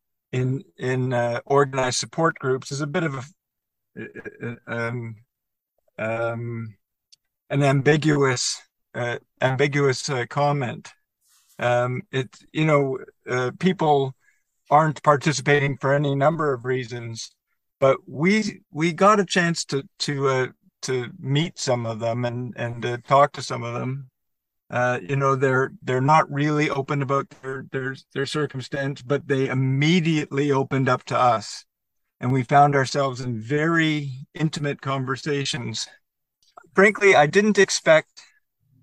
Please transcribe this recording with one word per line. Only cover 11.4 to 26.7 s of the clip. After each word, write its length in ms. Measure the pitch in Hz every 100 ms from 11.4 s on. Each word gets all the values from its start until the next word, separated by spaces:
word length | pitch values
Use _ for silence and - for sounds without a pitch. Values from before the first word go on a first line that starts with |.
| _ -
Um, 440 | 120 123 123 123 -
it, 160 | 131 131 - _
you 140 | - 156
know, 320 | 147 135 131 - _ -
uh, 240 | 127 127 -
people 560 | 180 185 156 143 135 - _ _ _ _ -
aren't 320 | 147 156 131
participating 760 | 151 143 160 131 139 147 139 131
for 160 | 135
any 200 | 143 147
number 380 | 139 147 160 151
of 120 | 123
reasons, 680 | 127 127 117 120 117 113 - _ _ _ _ -
but 160 | 139 185 -
we, 540 | 127 175 220 202 - _
we 220 | 143 170
got 280 | 160 196 208
a 40 |
chance 400 | 185 185 170 165
to, 180 | - 139 - -
to, 280 | - 143 135
uh, 180 | 131 - - _ _
to 280 | - 127 - -
meet 400 | 131 143 180 -
some 280 | - 120 113
of 140 | 110
them 240 | 113 117
and, 280 | 120 120 123 107
and, 280 | 120 120
uh, 140 | 123 120 -
talk 260 | 139 143
to 100 | -
some 200 | - 123
of 100 | 117
them. 380 | 123 127 139 131 _ _ _ _ _ -
Uh, 300 | 120 123 123
you 140 | 87 139
know, 180 | 135
they're, 380 | 131 135 131 135 -
they're 200 | - 127
not 280 | 135 160 143
really 380 | 143 151 147
open 320 | 151